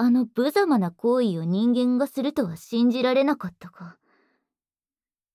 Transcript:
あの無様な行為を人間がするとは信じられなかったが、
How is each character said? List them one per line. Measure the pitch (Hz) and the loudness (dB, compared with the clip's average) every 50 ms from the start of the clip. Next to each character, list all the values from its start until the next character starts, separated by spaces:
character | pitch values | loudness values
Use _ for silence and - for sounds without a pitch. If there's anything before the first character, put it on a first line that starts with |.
| 233 | 2
あ | 247 | 2
の | 240 254 247 - - | 2 2 0 -2 -2
無 | - 247 294 | -2 -2 0
様 | 294 403 403 349 285 226 | 0 0 2 2 2 2
な | 185 170 | 0 -2
行 | 170 _ - 233 240 254 247 | -4 _ -2 0 2 2 0
為 | 214 175 165 | 0 -2 -2
を | 160 | -2
人 | 170 180 196 226 240 247 | -2 -2 0 0 0 2
間 | 247 247 247 247 | 2 0 0 0
が | 247 277 | 0 -2
す | 277 - 277 247 | -2 -4 -4 -4
る | 285 294 | -4 -2
と | 302 247 | -2 -4
は | 170 165 | -4 -6
信 | 165 - - - 233 240 247 | -12 -12 -6 -2 0 2 2
じ | 226 262 254 | 2 0 0
ら | 254 254 | 0 2
れ | 262 277 | 2 2
な | 285 285 | 0 -2
か | - - 180 | -2 -6 -10
っ | - _ | -12 _
た | - - | -20 -20
が、 | - - 180 170 - _ _ _ _ _ _ _ _ _ _ _ _ _ _ _ _ _ _ _ _ _ _ _ _ _ _ _ | -20 -20 -20 -20 -20 _ _ _ _ _ _ _ _ _ _ _ _ _ _ _ _ _ _ _ _ _ _ _ _ _ _ _